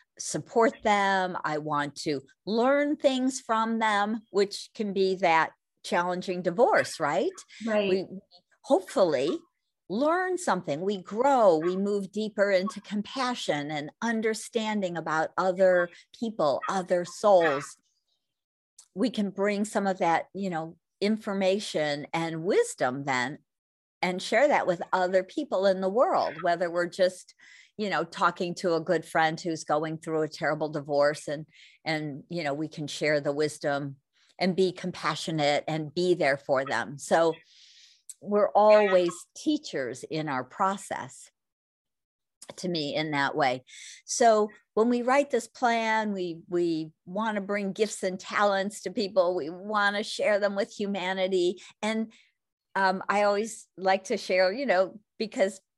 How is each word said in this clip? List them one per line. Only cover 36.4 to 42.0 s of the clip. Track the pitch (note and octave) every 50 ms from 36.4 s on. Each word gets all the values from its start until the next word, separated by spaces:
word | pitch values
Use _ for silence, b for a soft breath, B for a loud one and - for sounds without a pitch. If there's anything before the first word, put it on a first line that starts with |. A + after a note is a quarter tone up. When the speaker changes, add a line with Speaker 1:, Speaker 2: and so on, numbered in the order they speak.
| - - C#3 C3 C#3
Speaker 1:
them. | C#3 A#2 A2+ A2 G2+ D3
So | C#3 - - G3 E3 E3 E3 D#3 - b b b b b b b b b b b b b - - _
we're | - F#3+ G#3 G#3 G3+ -
always | - G3+ G#3 G#3+ G#3+ G#3+ G#3 G3 F#3+ F3+ F3+ E3+ E3+ - - _ -
teachers | - - D#4+ D4+ D4 - - - D3 C3 A2+ B2+ - -
in | - D3 D#3 D3+
our | D#3 C3+ B2+ B2+
process, | B2+ - - F#3+ F#3+ G3 F#3+ - - - - B2 C3 - - - - _ _ _ _ _ _ _ _ _ _ _ _ _ _